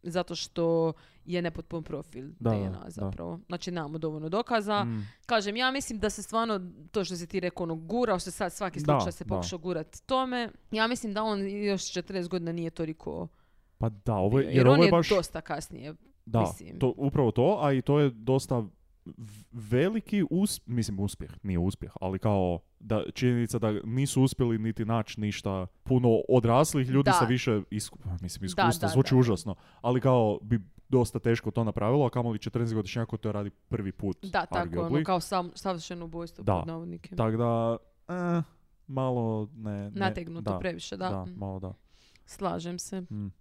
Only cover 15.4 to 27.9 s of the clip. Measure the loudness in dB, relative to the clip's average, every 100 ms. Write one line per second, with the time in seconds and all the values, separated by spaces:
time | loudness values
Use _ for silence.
15.4 | -8 -8 -8 -14 -16 -16 _ _ -4 0
16.4 | 0 -2 -14 0 0 2 0 2 2 4
17.4 | 4 4 2 2 2 4 4 0 0 0
18.4 | 2 -2 -4 _ _ _ -20 -16 -16 -18
19.4 | -16 -14 0 2 2 0 0 0 2 2
20.4 | 0 -2 -4 -2 -2 -2 -4 -4 -14 -10
21.4 | -2 0 0 -2 -10 -8 -4 -2 2 2
22.4 | 2 0 _ _ -4 -2 -2 0 2 2
23.4 | 0 0 0 -2 -2 -2 0 4 4 4
24.4 | 0 2 -2 -2 0 0 -2 -4 -4 -2
25.4 | -4 -4 -4 _ 2 4 6 4 6 6
26.4 | 8 6 6 2 2 4 6 4 4 4
27.4 | 4 0 0 -6 -6